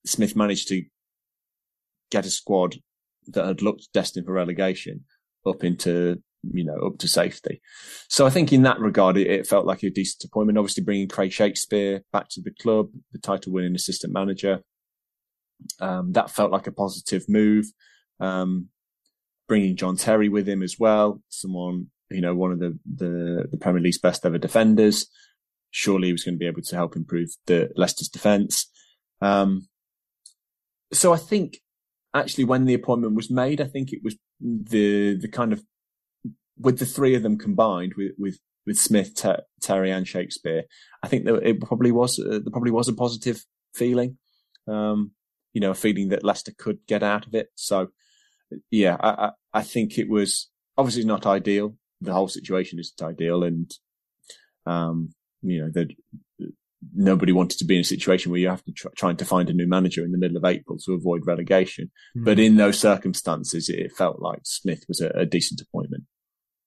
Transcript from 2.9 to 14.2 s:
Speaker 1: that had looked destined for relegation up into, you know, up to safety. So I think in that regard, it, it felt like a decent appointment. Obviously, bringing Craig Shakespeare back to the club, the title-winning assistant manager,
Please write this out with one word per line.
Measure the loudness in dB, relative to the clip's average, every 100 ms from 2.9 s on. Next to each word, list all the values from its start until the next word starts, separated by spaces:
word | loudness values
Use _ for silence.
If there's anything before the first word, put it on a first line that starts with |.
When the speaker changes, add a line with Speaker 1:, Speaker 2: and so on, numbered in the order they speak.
| _ _ _ -8
Speaker 1:
that | -4 -2
had | -2
looked | -2 -4 -4
destined | -2 -2 -6 -4
for |
relegation | -2 -2 -2 -2 -4 -10 -14 -18 _ _ _ -4
up | -2
into, | -2 0 0 2 0 -2 _ _ -8
you | -4 -4
know, | -4 -6
up | -4
to | 0
safety. | 2 0 -2 -10 -10 _ -20 -20 -16 -2
So | 4 4
I |
think | 6 6
in | 8
that | 6 4
regard, | 2 4 6 6
it, | 2
it | 0 2
felt | 2 2
like | -2
a | -2
decent | -2 -4 -6 -6
appointment. | 0 2 2
Obviously, | 0 -2
bringing | -2 -2 -2
Craig | -2 -2
Shakespeare | 2 0 0 -2 0 0 -2 -4
back | -6 -6
to | -10
the | -12
club, | -4 2 2 0 -6 -20
the | -10
title-winning | -4 -4 -2 -4 -2 -2
assistant | -4 -6 -4
manager, | -4